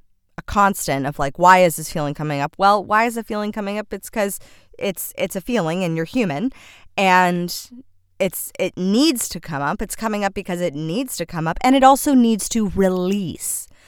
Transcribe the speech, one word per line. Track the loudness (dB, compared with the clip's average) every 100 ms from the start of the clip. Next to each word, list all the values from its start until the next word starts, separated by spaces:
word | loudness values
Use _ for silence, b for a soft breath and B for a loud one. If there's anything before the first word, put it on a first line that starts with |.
| _ _ _ -18
a |
constant | -4 2 2 2 -2 -2 -2
of, | -4
like, | -4 4
"Why | 8 8
is | 6 2
this | -8
feeling | -6 -6
coming | -4 -4 -2
up?" | -4 2
Well, | 4 4
why | 2 0
is | 0 -4
the |
feeling | -8 -6 -6
coming | -6 -6 -8
up? | -8
It's | -12 -10
'cause | -4 -4 -4 b b b -8
it's, | -6 -6 -10 -6
it's | -6 -6
a |
feeling, | -4 -2 -2 -2
and | -2
you're | -4 -4
human, | -2 -2 -2 -6 B B B B -2
and | 4 6 4 2 -4 -8 -14 -20 -20 _ _ -4
it's, | -4 -4 -12 -6
it | -6 -2
needs | 0 2 2 2 -4
to | -10
come | -8 -4
up. | -4 -4
It's | -6
coming | -6 -6 -2
up | -4
because | -4 -8 -4
it | -4
needs | -4 -6 -4 -6 -8
to | -8
come | -4 -4
up, | 0
and | 4 6
it |
also | 8 6 4
needs | 4 4 2 -2
to | -2 -2
release. | 0 0 0 -2 -2 -4 -8 -8 -10 -10 b